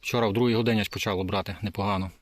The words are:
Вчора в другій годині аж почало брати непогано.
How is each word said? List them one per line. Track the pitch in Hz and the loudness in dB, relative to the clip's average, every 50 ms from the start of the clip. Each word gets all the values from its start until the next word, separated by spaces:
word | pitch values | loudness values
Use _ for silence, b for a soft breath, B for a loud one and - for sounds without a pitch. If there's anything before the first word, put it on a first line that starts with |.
Вчора | - - - 123 117 110 | -6 -2 0 2 2 2
в | 98 | 2
другій | 117 123 123 117 | 4 2 4 4
годині | 110 117 117 113 107 | 4 4 4 2 2
аж | 101 - | 0 -2
почало | - - - 113 101 90 95 | -4 -4 -2 -2 -2 -2 -2
брати | 92 104 98 90 - 98 - | -2 -2 -2 -2 -4 -8 -8
непогано. | 107 104 - - 98 101 101 95 92 92 - - | -8 -8 -4 -4 -2 0 0 -2 -2 -6 -8 -14